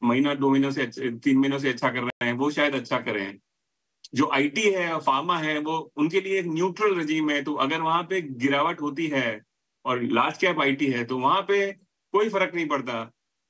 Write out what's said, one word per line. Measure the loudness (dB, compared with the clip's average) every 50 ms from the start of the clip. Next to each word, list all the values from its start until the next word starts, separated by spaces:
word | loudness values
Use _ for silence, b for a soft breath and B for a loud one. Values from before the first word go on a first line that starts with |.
| 0
महीना, | 2 4 4 2 2 2
दो | 2 2 4
महीनों | 4 4 4 2
से | 0 -2
अच्छे, | -4 -4 -4 -4 -6 -4
तीन | -6 -2 2 4 6 6
महीनों | 6 4 2 0
से | 0 -2
अच्छा | 0 0 -2 -2
कर | -2 -2
रहे | -4 -4 -4 _ -2
हैं, | -2
वो | 0 0 0 0
शायद | 2 2 2 2 0
अच्छा | -2 -2 -2 -4 -2
करें। | -2 -4 -4 -4 -4 -6 -8 -12 _ _ _ _ _ _ _ _ _ _ _ _ -20 -4 0
जो | 0 0 2
आईटी | 2 0 0 0 0 0
है | 2 2 2 2 0 -2
और | -4 -2
pharma | 0 0 0 0 0 0 -2 0
है, | 0 -2 -2 -2
वो, | -2 -2 -4 -4 -6 -6 _
उनके | 0 0 2 2 0
लिए | 0 0 -2 -2
एक | -2
neutral | -2 -2 0 -2 -2 0 0 2 2 2
regime | 0 0 0 0 0 0 0
है। | 0 -2
तो | -2 -4 -2
अगर | -2 -2 -2 0 0
वहां | 0 0 0 0 0
पे | -2 -4 -4
गिरावट | -4 -6 -4 -2 0 2 2 2 2 0 -2 -4
होती | -6 -6 -4 -4 -4
है | -2 -2 -2 -2 -2 -4 -8 -12 _ _ _ _ _ _ _ -4
और | -2 -2 -2
large | 0 0 2 2 2 0 0 0
cap | 0 0 2 2
आईटी | 0 0 0 0 0
है, | 0 0 -2 -2
तो | -4 -2 0
वहां | 2 2 2 2
पे | 2 2 0 0 0 -2 -4 -10 _ _ _ _ _ _
कोई | 0 2 2 2
फर्क | 2 0 0 0 0
नहीं | -4 -2 -2
पड़ता। | -2 -4 -4 -4 -6 -6 -8 -10 _ _ _ _ _ _ _